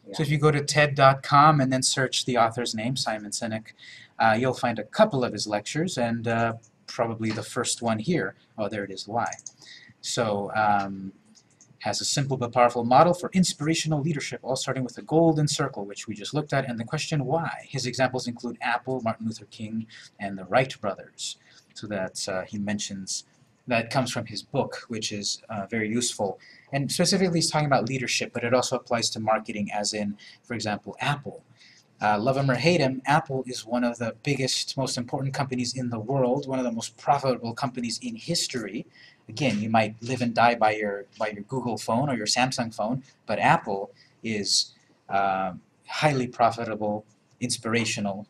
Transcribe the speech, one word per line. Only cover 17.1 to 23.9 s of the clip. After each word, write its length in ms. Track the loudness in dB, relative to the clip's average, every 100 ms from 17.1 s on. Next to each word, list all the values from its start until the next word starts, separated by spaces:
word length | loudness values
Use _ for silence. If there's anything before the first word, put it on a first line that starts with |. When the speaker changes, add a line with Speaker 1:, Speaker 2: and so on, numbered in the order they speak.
| -2 0
Speaker 1:
why. 400 | -2 -2 -8 -8
His 180 | -6 -4
examples 420 | 0 0 0 -4
include 300 | -6 -10 -6
Apple, 400 | -2 -2 -2 -2
Martin 240 | -2 -4 -6
Luther 200 | -8 -16
King, 420 | -12 -8 -8 -8 -16 -20 _
and 180 | -10 -8
the 80 | 2
Wright 340 | 2 2 -2
brothers. 560 | -6 -6 -12 -12 -12 -12 _ -20 _
So 140 | -14 -8
that's, 400 | -6 -6 -6 -6
uh, 160 | -6 -6
he 140 | -6
mentions, 640 | -4 -4 -6 -8 -8 -8 -10 _ _ _ -2
that 240 | 0 2